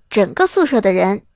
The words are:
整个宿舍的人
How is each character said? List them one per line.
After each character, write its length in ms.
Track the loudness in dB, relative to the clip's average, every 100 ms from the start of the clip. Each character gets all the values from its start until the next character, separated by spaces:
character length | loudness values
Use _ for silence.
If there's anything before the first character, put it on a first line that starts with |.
| _
整 240 | -2 -2
个 140 | 0 0
宿 180 | 2
舍 160 | 0 0
的 140 | 0
人 320 | 0 0 -2 -10